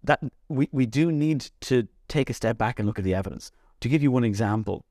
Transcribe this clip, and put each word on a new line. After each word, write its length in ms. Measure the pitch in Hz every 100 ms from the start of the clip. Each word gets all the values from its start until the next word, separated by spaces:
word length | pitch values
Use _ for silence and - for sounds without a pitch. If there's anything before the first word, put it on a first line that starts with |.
that 180 | - 143 143 _ _
we, 220 | 135 143
we 140 | 135 123
do 260 | 123 165
need 380 | 151 151 151 - _
to 260 | - 127 107 _ _
take 220 | 156 131
a 60 | 117
step 240 | 113 113
back 180 | 110 120
and 80 | 104
look 140 | 104
at 40 |
the 120 | 95 92
evidence. 360 | 95 - - _ _ _
To 60 | 120
give 160 | 151
you 80 | 143
one 140 | 127 117
example 580 | 101 107 110 104 85 -